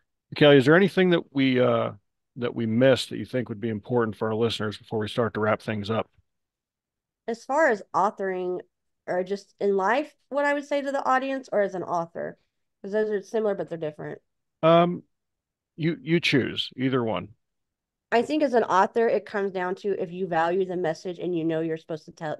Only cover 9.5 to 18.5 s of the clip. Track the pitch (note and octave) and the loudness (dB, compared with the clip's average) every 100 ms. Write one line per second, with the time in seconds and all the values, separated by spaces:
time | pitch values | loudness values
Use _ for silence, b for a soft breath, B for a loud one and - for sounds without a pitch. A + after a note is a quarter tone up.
9.5 | - G3+ G3 F#3+ B3+ D4+ _ - C#4 C#4+ | -4 0 2 2 0 -2 _ -8 -2 0
10.5 | C#4+ C#4+ C#4+ C#4 C4+ - C4 C4+ C4+ C4 | -2 -2 -4 -2 -4 0 0 0 -6 -4
11.5 | G3+ G3 F#3 - E3+ E3+ - D3+ E3+ _ | -2 -2 -4 -4 -4 -6 -8 -10 -12 _
12.5 | _ _ _ G3 G#3+ G#3+ G#3 F#3+ A3 G#3+ | _ _ _ -6 -2 -2 -4 -4 -4 -2
13.5 | F#3+ E3 E3 D#3 D#3 D3+ D3+ _ _ _ | -2 -6 -6 -8 -8 -12 -14 _ _ _
14.5 | - D#3+ E3+ F3 F3 - _ _ _ _ | 0 4 6 4 0 -10 _ _ _ _
15.5 | _ _ - D#3 E3 D3+ E3 - C#3+ D#3 | _ _ -4 -4 -4 0 0 2 2 0
16.5 | - - - C3 B2+ A#2 F2+ F2+ - _ | -4 -8 -4 -2 0 0 -4 -6 -16 _
17.5 | _ _ _ _ _ - A#3 A#3 D4+ C#4+ | _ _ _ _ _ -2 0 0 0 2